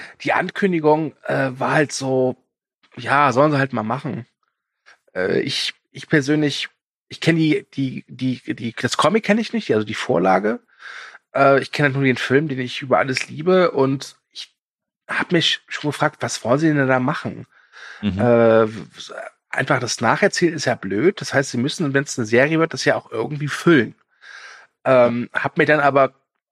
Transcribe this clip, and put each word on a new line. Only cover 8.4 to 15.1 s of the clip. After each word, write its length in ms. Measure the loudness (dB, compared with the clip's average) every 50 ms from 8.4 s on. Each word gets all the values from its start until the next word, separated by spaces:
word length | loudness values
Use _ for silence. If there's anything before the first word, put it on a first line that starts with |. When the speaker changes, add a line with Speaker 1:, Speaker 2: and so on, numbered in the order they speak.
| -6 -10 -10
Speaker 1:
die, 200 | -8 -8 -10 -8 -4
das 160 | -4 -4 0
Comic 280 | 2 2 2 2 2 0
kenn 140 | 0 0 0
ich 140 | 0 -4
nicht, 200 | -6 -6 -2 0 0
also 120 | 0 0
die 80 | -2 -6
Vorlage. 640 | -8 -4 -2 0 2 2 4 2 2 2 0 -4 -4 _ _ _ _ -20 -18 -18 -18 -18 -20 -20 -20 _ _ 0
Äh, 260 | 2 4 6 4 4
ich 80 | 2 -2
kenn 120 | -2 0 0
halt 100 | 0 2
nur 100 | 2 2
den 120 | 2 0
Film, 320 | 0 0 2 2 2 2 0
den 100 | -4 -6
ich 240 | -8 -8 -8 -8
über 160 | -2 0 2 2
alles 300 | 2 0 -2 -4 -6 -8
liebe 420 | -10 -6 0 2 2 4 2 2
und 460 | 2 0 0 0 0 -4 -6 -12 -20 _ _ _
ich 220 | -18 -18 -18 -20 _ _ _ _ _ _ _ _ _ _ _
hab 220 | -8